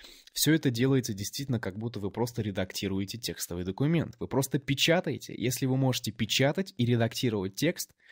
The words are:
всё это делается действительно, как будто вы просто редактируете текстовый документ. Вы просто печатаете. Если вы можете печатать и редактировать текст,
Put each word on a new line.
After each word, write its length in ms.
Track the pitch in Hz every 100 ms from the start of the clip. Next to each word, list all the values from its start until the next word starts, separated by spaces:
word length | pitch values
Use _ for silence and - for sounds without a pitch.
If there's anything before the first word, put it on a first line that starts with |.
| - - -
всё 200 | - 143
это 160 | 156 147
делается 440 | 117 135 135 120
действительно, 480 | 98 104 - 139 117
как 160 | 98 95
будто 240 | 117 113
вы 100 | 98
просто 300 | - 123 -
редактируете 760 | 107 95 92 - 98 98 98 113
текстовый 460 | - 82 - 87
документ. 520 | 90 92 143 165 - -
Вы 80 | -
просто 320 | 127 139 147
печатаете. 760 | - 139 - 170 180 123 -
Если 320 | - 117 123 131
вы 120 | 131
можете 340 | 131 123 -
печатать 600 | - 110 - 135 165 196 -
и 100 | 120
редактировать 720 | 120 113 - 123 107 95 -
текст, 400 | 156 - - _ _